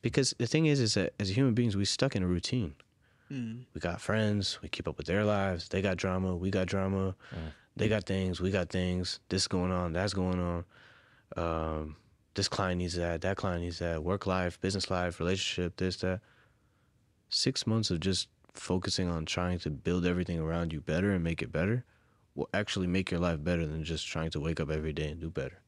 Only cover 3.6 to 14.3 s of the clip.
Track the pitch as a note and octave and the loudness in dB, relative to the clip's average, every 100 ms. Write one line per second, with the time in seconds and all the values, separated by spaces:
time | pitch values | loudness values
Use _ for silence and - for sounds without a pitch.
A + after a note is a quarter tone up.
3.6 | B2+ F2 F2 E2+ - A2 G#2+ G#2 G2 - | -10 -6 -4 -4 0 2 4 2 0 -4
4.6 | E2 - - D2+ - F#2+ G#2 G#2 G2 F2+ | -8 -6 -6 -6 0 2 2 2 2 -2
5.6 | F2 F#2+ G2 F#2 F#2+ F#2 F#2 F2 F#2 G2 | -2 0 0 0 0 0 0 0 0 0
6.6 | F#2 G2 F#2+ G2 F#2+ F#2 - - D#2+ - | 0 0 0 0 0 -4 -10 -10 -10 -12
7.6 | _ - G#2+ G#2+ - F#2+ F#2 F2 F2+ F#2+ | _ -2 2 2 0 0 0 0 0 0
8.6 | F2 F#2+ F2+ F2+ F2+ - _ F#2 - F#2 | 0 0 0 0 -2 -6 _ -2 0 0
9.6 | F2+ F#2 F2 E2 G2+ F#2+ F#2 F#2 F2 F2 | 0 0 0 0 0 0 0 0 0 -2
10.6 | F2 - - - - _ _ - E2+ E2 | -6 -16 -20 -20 -20 _ _ -4 -2 0
11.6 | D#2+ D#2 D#2 D2+ _ _ _ - F#2+ - | -2 -2 -6 -10 _ _ _ -2 -2 0
12.6 | F#2+ F2+ F2+ F2 F2 E2+ F#2+ G2 G2+ F2 | 0 0 0 0 0 0 -2 -2 -2 -2
13.6 | F2 E2+ F2 E2 D#2+ G2 - | -4 -4 -2 -2 -2 -2 0